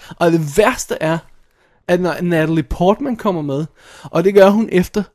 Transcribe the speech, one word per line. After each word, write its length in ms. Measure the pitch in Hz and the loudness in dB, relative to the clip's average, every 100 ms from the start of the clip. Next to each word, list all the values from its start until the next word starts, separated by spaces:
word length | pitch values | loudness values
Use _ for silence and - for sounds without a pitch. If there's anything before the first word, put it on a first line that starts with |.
| - - | -16 -2
Og 160 | 170 | 0
det 260 | 165 151 139 | 0 0 0
værste 380 | 214 247 - - | 0 0 -8 -6
er, 180 | 160 165 - _ _ _ _ _ - | -4 -4 -8 _ _ _ _ _ -4
at 120 | 180 | -2
når 220 | 180 147 | -2 -2
Natalie 400 | 175 165 160 165 | -2 0 0 -2
Portman 540 | - - 175 220 277 226 | -4 -2 0 0 -2 -4
kommer 260 | 214 175 | -4 -4
med, 240 | 147 139 156 _ - - | -4 -6 -6 _ -20 -20
og 220 | - 165 | -6 0
det 100 | 185 | 2
gør 160 | 202 190 | 6 6
hun 180 | 214 226 | 4 0
efter 300 | 180 180 214 190 | 0 0 -4 -6